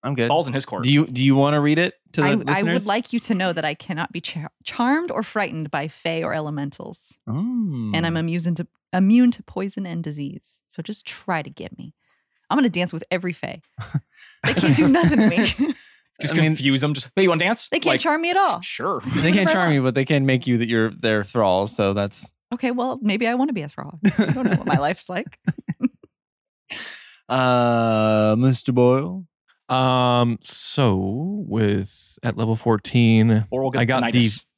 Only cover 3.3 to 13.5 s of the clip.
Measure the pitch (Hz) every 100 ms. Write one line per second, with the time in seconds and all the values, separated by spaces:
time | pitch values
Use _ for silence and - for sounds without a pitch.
3.3 | 196 185 165 156 151 - 160 165 170 -
4.3 | 170 151 _ - - 247 294 349 - 220
5.3 | 214 190 160 151 147 151 - 165 165 165
6.3 | 160 151 147 143 - - - - - -
7.3 | 123 220 254 208 135 110 160 165 165 165
8.3 | 170 170 165 - _ _ 185 190 233 247
9.3 | - - - 196 196 185 170 160 147 143
10.3 | 180 - - _ - 165 214 - - -
11.3 | 170 151 143 - - 180 _ _ _ _
12.3 | _ _ 277 254 170 175 165 - 180 180
13.3 | 170 -